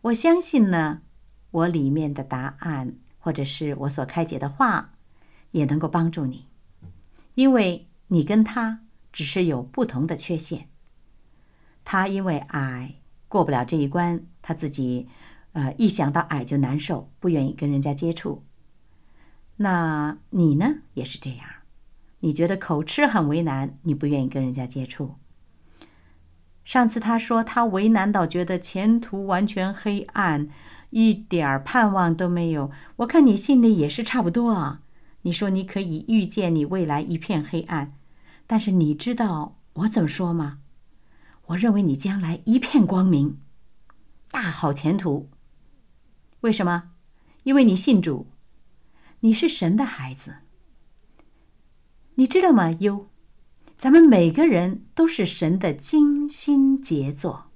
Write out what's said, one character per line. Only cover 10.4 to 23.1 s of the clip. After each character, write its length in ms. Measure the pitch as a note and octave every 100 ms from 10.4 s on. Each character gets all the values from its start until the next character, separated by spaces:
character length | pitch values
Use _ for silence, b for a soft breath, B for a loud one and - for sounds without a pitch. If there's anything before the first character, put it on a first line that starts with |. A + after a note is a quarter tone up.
| - D3+ - - _ _ _ - _ _ _ _ _ _
他 240 | - F#3+ F#3+
因 180 | G3 F#3
为 120 | D3
矮， 600 | C#3+ D3 C3+ B2+ C3 - _ - -
过 160 | G3+ D3+
不 60 |
了 120 | C3
这 140 | B2+ D#3+
一 100 | C#3+
关， 380 | E3+ F3 E3+ - -
他 120 | -
自 160 | D#3+ D3+
己， 380 | C#3 B2+ B2 - b b b b
呃， 200 | E3 C#3 C3+
一 100 | A3
想 240 | - E3+
到 80 | D#3+
矮 240 | D#3+ D3
就 140 | B2 C#3
难 200 | C3 D3
受， 320 | - D#3+ - -
不 80 | F3+
愿 180 | D#3+ C3+
意 60 |
跟 180 | - D3
人 100 | C#3
家 120 | C#3
接 180 | C#3+ E3
触。 320 | E3 - C#3+ - - - _ _ _ _ - - - - -
那 600 | G3+ F3+ E3 D3+ D3+ D3+ -
你 240 | F#3+ E3 C#3+
呢， 240 | A3+ D4+ - -
也 100 | -
是 120 | -
这 120 | C#3 A#2+
样， 100 | - - - - - - - _
你 140 | E3
觉 120 | D3 E3+
得 100 | F#3+
口 260 | - D3
吃 240 | D3+ -
很 220 | C#4+